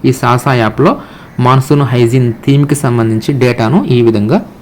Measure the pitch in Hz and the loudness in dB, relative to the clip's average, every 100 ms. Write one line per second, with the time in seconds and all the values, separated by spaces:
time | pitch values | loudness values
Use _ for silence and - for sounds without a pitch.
0 | 131 127 123 123 147 123 110 110 156 277 | -2 -2 0 0 0 0 -2 0 0 0
1 | - - - - 123 135 131 143 131 123 | -10 -20 -14 -2 2 2 2 0 0 0
2 | 117 131 120 113 - 139 143 143 131 120 | 2 2 0 -2 0 0 0 0 0 0
3 | 113 110 - 139 123 120 113 170 - 123 | 0 -2 -2 0 0 0 0 0 2 2
4 | 117 107 104 185 - - | 2 0 0 -2 -4 -20